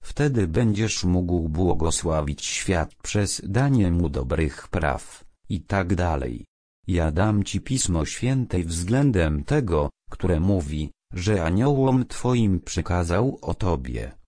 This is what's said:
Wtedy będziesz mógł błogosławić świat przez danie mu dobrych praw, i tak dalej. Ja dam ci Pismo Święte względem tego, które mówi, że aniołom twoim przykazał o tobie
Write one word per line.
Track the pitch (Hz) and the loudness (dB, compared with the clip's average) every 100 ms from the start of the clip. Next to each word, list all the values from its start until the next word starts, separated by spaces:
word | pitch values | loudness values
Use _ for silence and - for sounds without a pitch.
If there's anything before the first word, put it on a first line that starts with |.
Wtedy | - - 147 123 92 | -10 0 2 2 2
będziesz | 82 117 101 110 - | 2 2 2 0 0
mógł | 90 90 90 87 82 | 2 2 2 0 0
błogosławić | 78 92 85 82 78 87 78 73 71 | 2 2 4 2 0 0 0 -2 -4
świat | - - - 90 76 | -6 -6 0 0 0
przez | - - 104 101 - | -6 -4 -2 0 -4
danie | - 98 139 131 92 | -2 0 2 4 4
mu | 85 85 | 2 0
dobrych | 67 64 76 76 - - | -2 -2 0 0 -4 -6
praw, | 92 78 65 - - - _ - | -2 0 -2 -6 -20 -20 _ -8
i | 82 | -8
tak | - 98 87 | -2 -2 2
dalej. | 90 90 76 64 58 - _ _ _ - | 0 2 0 -4 -8 -12 _ _ _ -2
Ja | 87 80 | 0 2
dam | 78 107 107 | 2 2 2
ci | 95 95 | 0 -4
Pismo | - 131 - 82 | -2 -2 0 0
Święte | 76 - 123 131 120 92 | -2 -2 -2 0 0 -2
względem | 82 85 87 127 143 98 80 76 | -2 -4 0 2 4 2 2 0
tego, | 71 151 113 80 73 _ - | 0 0 2 0 0 _ -16
które | - - 87 | -4 0 2
mówi, | 92 95 73 76 73 - _ | 2 0 -2 -6 -8 -10 _
że | 90 92 104 | -4 0 0
aniołom | 80 92 135 139 135 131 123 | 2 2 2 2 4 2 0
twoim | - 123 123 107 90 | -4 0 2 2 0
przykazał | - - 82 87 85 87 131 - | -2 -6 -2 -2 0 0 0 -2
o | - | -6
tobie | 82 110 71 62 58 55 - | -4 -2 -2 -4 -8 -10 -14